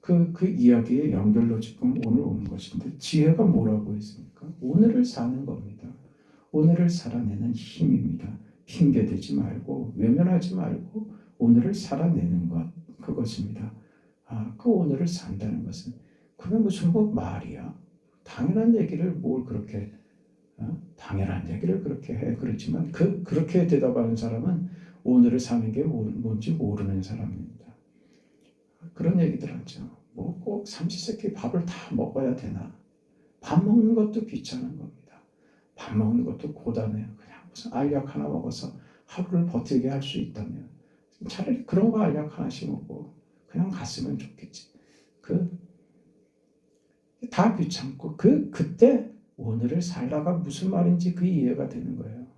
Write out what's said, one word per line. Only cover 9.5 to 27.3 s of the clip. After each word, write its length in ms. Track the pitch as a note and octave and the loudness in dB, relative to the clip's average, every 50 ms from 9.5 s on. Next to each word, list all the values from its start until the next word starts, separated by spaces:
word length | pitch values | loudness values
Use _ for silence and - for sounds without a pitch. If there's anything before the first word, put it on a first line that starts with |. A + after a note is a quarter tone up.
| - - - - C#3 C3+ - A2+ - | -4 -8 -8 -8 -8 -6 -6 -8 -4
외면하지 600 | - A2+ A2+ B2+ D3 F3 F#3 F#3 E3 - - F#3+ | 0 2 4 4 6 4 4 4 2 0 0 -4
말고 540 | F3+ E3+ - - - - - - A3 G#3+ - - - - _ _ _ | -4 -4 -4 -4 -6 -8 -10 -10 -10 -10 -10 -14 -20 -20 _ _ _
오늘을 340 | A#2+ A#2 A#2 A#2+ B2 F#3+ | 6 6 8 6 6 2
살아내는 800 | G3+ - - - - D#3+ E3+ E3+ - - F2 F2 - F2 - - | -2 -2 -4 -4 -2 0 2 2 2 2 2 0 0 0 0 -2
것, 200 | E3+ - E2 - - - - - - - | -4 -4 -6 -6 -10 -16 -20 -20 -20 -14
그것입니다. 720 | - - - - A#2 G#2+ - - - G2+ A2 G#2+ G#2+ G#2+ - - _ _ _ _ _ _ _ _ _ | -8 -6 -4 -4 -4 -6 -4 -6 -8 -8 -6 -8 -10 -10 -12 -14 _ _ _ _ _ _ _ _ _
아, 280 | _ A#2 A2+ G#2+ - - - | _ -8 -8 -8 -8 -10 -4
그 120 | - A#3+ | 2 2
오늘을 360 | A3 F#3 E3+ D3 C3 - F3+ | 4 4 4 2 0 0 -2
산다는 580 | - - - - - F#2+ F#2+ G#2+ G#2+ - - - | -4 -4 -6 -8 -10 -10 -6 -6 -4 -4 -4 -6
것은 300 | - - - - B2 - - - _ _ _ _ _ _ | -8 -10 -12 -12 -14 -16 -16 -20 _ _ _ _ _ _
그게 200 | _ - F3+ G3+ | _ -6 0 2
무슨 360 | A#3 G#3+ G3 F3 - - E3+ | 2 4 2 2 2 2 4
뭐 180 | F3 A3 G#3+ G#3+ | 4 4 4 4
말이야? 640 | - - F#2 F2+ G2 - - - - - - - - - - _ _ _ _ _ _ _ _ | 2 -2 -2 -2 -6 -8 -8 -10 -12 -12 -12 -14 -14 -16 -20 _ _ _ _ _ _ _ _
당연한 520 | - - - - - G3 A3 A3+ A#3 A3+ | -18 -6 -2 0 2 2 4 6 6 6
얘기를 340 | G#3+ F3 - - D#3 F3 F#3 | 6 4 0 0 -2 -2 -2
뭘 340 | D#3+ - B2 A#2+ B2+ B2+ B2 | -2 -2 -2 -2 -2 -2 -2
그렇게, 480 | - A#2 A2 G#2 G#2+ A2 G#2 G2+ - - - _ _ _ _ _ _ _ _ _ _ _ - | -4 -6 -6 -6 -6 -8 -8 -10 -10 -14 -20 _ _ _ _ _ _ _ _ _ _ _ -10
어? 240 | A2 A2 - - - - - | -8 -6 -6 -8 -10 -16 -20
당연한 540 | _ - - G2 G2 F#2+ F2+ F#2+ - - E2 | _ -12 -6 -4 -4 -2 -2 -2 -4 -4 -6
얘기를 320 | E2+ - - E3+ F#3+ - | -6 -4 0 0 0 0
그렇게 320 | - - - - - - A#2+ | -2 -4 -6 -6 -8 -8 -6
해. 200 | A2+ - A#2+ A#2 | -4 -4 -4 -4
그렇지만 560 | - - A#2 G#2+ - - - - - D#3 - | -4 -2 -4 -4 -4 -4 -4 -2 -2 -2 -4
그, 300 | - - E3+ G#3 - - | 0 2 2 2 2 -2
그렇게 440 | - - - D3+ D#3+ - - F3+ E3+ | -4 -2 0 0 0 2 2 2 4
대답하는 500 | - D#3+ C3+ C3 B2 A#2 A#2+ A#2 A2+ A2+ | 4 2 2 2 2 2 2 0 0 0
사람은 520 | A2 A#2 A2+ A2+ A2+ C3 F#3 F3+ - - - - - - - - - | -2 -2 -4 -4 -2 -2 0 0 -2 -2 -6 -8 -14 -18 -20 -20 -8
오늘을 380 | _ - B2+ B2 A#2+ A#2+ A2+ B2+ | _ 4 8 8 8 8 6 2
사는 320 | - - A#2+ A#2 A2+ A2 | 0 0 -2 0 0 0
게 100 | A2 C3 | -2 0
뭐, 220 | D3+ E3+ D3+ A#2 G#2+ G#2+ | 0 0 0 -2 -2 -4
뭔지 420 | - - A#2 A2+ G#2+ G#2 - - | -4 -4 -4 -2 -2 -2 -2 -2
모르는 500 | E3 D#3+ A#2+ G#2 G2+ G2+ G2+ F#2+ F#2+ F#2+ | -2 0 0 -2 0 -2 -2 -2 -2 -2
사람입니다. 520 | F#2 - - - - - | -4 -4 -6 -6 -6 -6